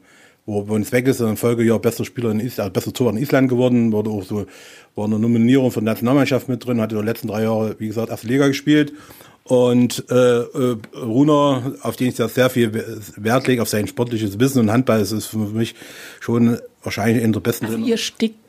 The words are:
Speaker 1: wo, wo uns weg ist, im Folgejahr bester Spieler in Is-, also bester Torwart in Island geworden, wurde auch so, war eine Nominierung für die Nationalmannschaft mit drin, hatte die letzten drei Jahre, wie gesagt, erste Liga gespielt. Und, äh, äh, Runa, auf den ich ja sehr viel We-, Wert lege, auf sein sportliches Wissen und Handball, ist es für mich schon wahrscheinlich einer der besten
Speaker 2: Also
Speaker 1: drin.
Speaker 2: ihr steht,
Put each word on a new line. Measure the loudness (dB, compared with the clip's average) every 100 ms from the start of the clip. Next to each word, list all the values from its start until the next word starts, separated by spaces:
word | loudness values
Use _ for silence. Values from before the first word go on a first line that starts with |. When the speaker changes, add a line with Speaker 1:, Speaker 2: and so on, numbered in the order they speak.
| _ _ _ _ -6
Speaker 1:
wo, | -6 -2
wo |
uns | -2 0
weg | 0 0
ist, | 0
im | 0 0
Folgejahr | -2 2 2 2
bester | 0 -2 -8
Spieler | -4 -2
in | -2
Is-, | -4 -6
also | -4
bester | -4 -6
Torwart | -2 0 0
in |
Island | 0 2 2
geworden, | 2 2 2 2
wurde | 0 -2
auch | -6
so, | -6 -6 -6 -12 -20 -20 -16 -8
war | -4
eine | 0
Nominierung | 2 4 6 4 4
für | 0
die | -2
Nationalmannschaft | -2 2 2 2 0 -2
mit | -6 -2
drin, | -2
hatte | -2 -2
die |
letzten | -4 -4 -4
drei | -2
Jahre, | 0 0 -2 -4
wie | -6
gesagt, | -4 -6
erste | -6 -2
Liga | 2 2
gespielt. | 0 2 2 2 -4 -20 -20 -20 _
Und, | 0 2 4 4 2 -2 -2
äh, | 2 4 2
äh, | -2 -4 -2 -4 -10 -10
Runa, | -2 2 4 4 4 0 -4 -6
auf | -8 -4
den | -4
ich | -2
ja | -2
sehr | 2 2
viel | 2 0
We-, | -2 -8 -12 -14 -8
Wert | -2 0 2
lege, | 0
auf | 0
sein | -2 -2
sportliches | -4 -4 -2 -4 0
Wissen | 2 2
und | 2
Handball, | 2 2 2
ist | 0
es | -4 -6
für | -6
mich | -4 -4 -4 -6 -20 -20 -20 -12
schon | -2 2 2 2 -6 _
wahrscheinlich | -10 -2 0 2
einer | 2
der | 0
besten | -2 -4 -4
Speaker 2:
Also | -4
Speaker 1:
drin. | -2
Speaker 2:
ihr | -2
steht, | -4 -4 -4 -4